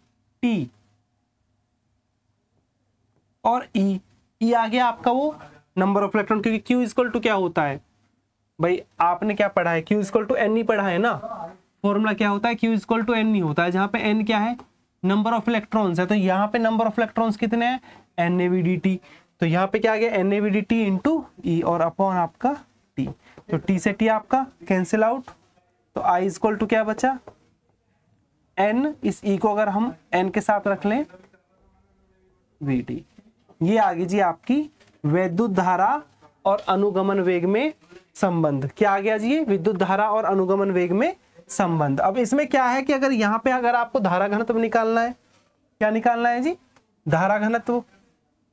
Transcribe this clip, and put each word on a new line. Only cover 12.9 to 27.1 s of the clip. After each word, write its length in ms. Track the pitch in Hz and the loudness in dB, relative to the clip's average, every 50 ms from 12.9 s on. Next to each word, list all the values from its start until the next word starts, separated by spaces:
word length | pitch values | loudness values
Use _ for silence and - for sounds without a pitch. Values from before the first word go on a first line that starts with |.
| 233 226 214 233 | -2 -2 0 0
to 60 | 240 | 0
एन 200 | 220 214 220 214 | 0 0 2 0
ई 40 | 202 | 0
होता 240 | 175 151 147 175 170 | 0 0 0 0 0
है, 80 | 180 | 0
जहां 160 | 175 185 196 | 2 0 0
पे 120 | 202 208 226 | 0 -2 -2
एन 260 | - 214 208 220 214 | -2 0 0 0 0
क्या 140 | 214 220 208 | 0 0 0
है? 180 | 208 233 247 247 - _ _ _ _ _ _ _ - | 0 -2 -4 -8 -12 _ _ _ _ _ _ _ -2
Number 260 | 185 196 208 208 226 233 | 0 0 2 0 0 -2
of 140 | 220 214 | 0 0
electrons 520 | 233 233 220 214 - - 220 208 185 170 165 | 0 -2 -2 -4 -2 -2 0 0 2 0 0
है। 60 | 180 | 0
तो 100 | 175 214 | 0 0
यहाँ 320 | 208 185 185 185 190 208 | 2 2 2 2 0 0
पे 120 | 208 214 240 | 0 0 0
number 260 | 226 220 226 220 226 | 0 0 0 0 0
of 80 | 220 214 | 0 0
electrons 440 | 233 226 214 - 226 226 226 214 | -2 -2 -2 0 -2 -2 -2 0
कितने 280 | - 240 214 226 233 233 | -2 -2 -2 0 0 0
हैं? 160 | 240 254 247 - - - - _ _ _ - | 0 -2 -4 -8 -16 -20 -20 _ _ _ -2
एनएवीडी 580 | 170 170 175 180 180 180 180 185 165 175 185 | 0 2 2 2 2 2 2 2 2 0 0
टी। 220 | 180 - 196 185 185 - - - - _ _ _ _ | 0 0 0 0 -2 -6 -16 -20 -20 _ _ _ _
तो 60 | 170 | 0
यहाँ 220 | 165 160 180 190 | 0 2 2 0
पे 120 | 190 - 220 | 0 0 0
क्या 140 | 214 220 220 | 2 2 2
आ 20 | |
गया? 160 | 214 226 233 | 2 0 0
एनएवीडी 500 | 220 196 185 196 202 208 208 214 190 214 | 0 0 0 2 0 0 0 2 0 0
टी 300 | 208 - 233 226 220 196 | 0 0 0 0 2 0
into 320 | 190 185 - 285 330 320 - - _ - - | 0 0 0 0 -2 -2 -4 -8 _ -8 -4
E 180 | 175 165 165 165 | -2 -2 0 0
और 180 | - 170 170 | 0 0 0
upon 340 | 160 170 - - 196 190 185 | -2 -2 0 -2 -2 0 0
आपका 380 | 180 170 165 - _ - 254 285 294 - _ _ _ _ _ _ | -2 -2 -4 -6 _ -2 -2 -2 -4 -10 _ _ _ _ _ _
टी। 120 | - 131 139 139 - _ - - - - - | -6 -6 -6 -8 -14 _ -20 -20 -20 -8 -6
तो 80 | 165 | -6
टी 220 | 156 - - 190 180 | -4 -2 -2 -2 0
से 140 | - 214 202 | 0 -2 -2
टी 140 | - 220 | 0 0
आपका 380 | 220 220 214 214 - - 262 262 262 - _ - | 0 0 0 -2 -2 -2 -2 -2 -4 -10 _ -4
कैंसिल 360 | - 196 185 185 - - 214 214 | -2 0 0 0 0 0 2 2
आउट, 220 | 226 247 269 - - - _ _ _ _ _ _ _ _ _ _ _ _ | 0 0 -4 -8 -14 -20 _ _ _ _ _ _ _ _ _ _ _ _
तो 60 | - | -4
I 200 | - - 180 180 | -2 0 0 0
is 180 | 190 196 - - | 0 -2 -2 -2
equal 220 | - 214 214 202 | -2 -2 0 0
to 80 | 220 196 | 0 0
क्या 140 | 233 220 214 | 0 0 0
बचा? 360 | 214 214 - - 254 | -2 -2 -2 -2 -2